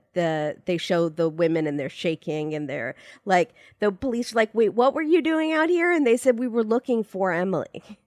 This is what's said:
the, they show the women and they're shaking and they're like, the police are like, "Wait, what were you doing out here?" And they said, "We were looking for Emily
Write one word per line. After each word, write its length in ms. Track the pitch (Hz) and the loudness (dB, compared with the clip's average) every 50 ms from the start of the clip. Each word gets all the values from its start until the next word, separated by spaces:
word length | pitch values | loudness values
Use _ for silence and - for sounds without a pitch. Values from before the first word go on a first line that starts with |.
| _ _ - | _ _ -4
the, 420 | 180 170 165 160 156 151 151 - - - | -2 -2 0 0 -2 -2 -4 -6 -8 -6
they 140 | - 180 170 | -4 -4 -4
show 320 | - - 185 170 170 170 | -2 0 0 0 0 0
the 180 | 156 165 170 165 | 0 0 -2 -2
women 380 | 156 160 175 165 160 165 156 | 0 2 0 2 2 2 0
and 120 | 151 143 147 | -2 -2 -4
they're 120 | 135 143 | -6 -8
shaking 640 | - - - 180 160 156 - - 151 156 151 156 156 | -8 -6 -4 -4 -4 -4 -6 -6 -6 -6 -4 -4 -6
and 160 | 151 151 139 | -6 -6 -6
they're 240 | 143 147 113 123 - - - - - - - | -8 -8 -8 -8 -10 -12 -18 -20 -20 -12 -4
like, 240 | 208 185 180 170 - _ _ - - _ - | 0 2 2 2 0 _ _ -20 -18 _ -2
the 120 | - 208 202 | -2 -2 -2
police 400 | 180 - 269 226 240 240 - - | -2 -4 -4 -2 -2 -4 -2 0
are 40 | |
like, 180 | 233 220 220 - | 0 0 0 2
"Wait, 160 | 220 233 202 | 0 0 2
what 240 | 185 214 240 269 262 | 2 2 2 2 2
were 80 | 285 320 | 0 0
you 180 | 302 330 349 | 2 2 2
doing 320 | 262 311 320 311 311 311 320 | 2 2 0 0 0 0 2
out 160 | 311 320 330 | 2 2 2
here?" 240 | 359 349 339 349 349 | 2 2 2 2 2
And 140 | 330 294 | 4 4
they 100 | 240 226 | 4 4
said, 220 | 247 - 262 247 226 | 2 4 2 2 2
"We 100 | 254 254 | 0 -2
were 160 | 220 233 226 | 0 0 0
looking 400 | 214 226 247 - - 247 226 214 | 2 0 -2 0 0 -2 -2 -2
for 280 | - - 190 196 185 175 | -4 -4 -2 -2 0 0
Emily 640 | 165 180 196 185 151 110 - - - - - 208 _ _ | 0 -2 -2 -2 -4 -4 -6 -10 -18 -18 -18 -20 _ _